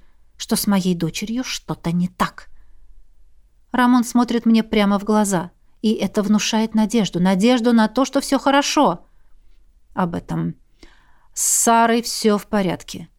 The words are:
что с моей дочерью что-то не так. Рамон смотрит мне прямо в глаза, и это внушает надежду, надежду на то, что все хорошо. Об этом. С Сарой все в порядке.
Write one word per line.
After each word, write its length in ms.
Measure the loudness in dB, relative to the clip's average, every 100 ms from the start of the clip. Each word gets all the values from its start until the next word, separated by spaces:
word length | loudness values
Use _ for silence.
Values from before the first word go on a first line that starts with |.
| -20 -20 _ -14
что 200 | -4 -4
с 100 | 0
моей 280 | 0 0
дочерью 480 | -2 -4 -6 -8 -6
что-то 480 | -6 -8 -10 -8 -4
не 160 | -2 -2
так. 400 | -2 -6 -6 -20 -20 -20 -20 -20 -20 -20 -20 -20 -20 _ _ _
Рамон 320 | 0 4 4
смотрит 420 | 2 0 0 0 2
мне 160 | 2
прямо 360 | 2 2 2 0
в 60 |
глаза, 460 | 0 0 2 0 -4 _ _ _
и 100 | -2
это 300 | -2 -2 -2
внушает 520 | 0 0 0 -2 0
надежду, 460 | 0 0 0 -2 0
надежду 520 | 0 2 4 2 4
на 160 | 2 2
то, 160 | 0
что 160 | -2 -2
все 180 | -2 -2
хорошо. 680 | 2 2 2 2 2 0 -8 -20 -20 -20 -20 -20 _ _ _
Об 200 | -4 -4
этом. 400 | -4 -8 -6 -6 -10 _ _ -20 _ _ _ _
С 80 | -8
Сарой 600 | -4 0 2 2 4 0
все 360 | -2 -2 0 0
в 80 | -2
порядке. 600 | -2 -2 -4 -8 -16 -16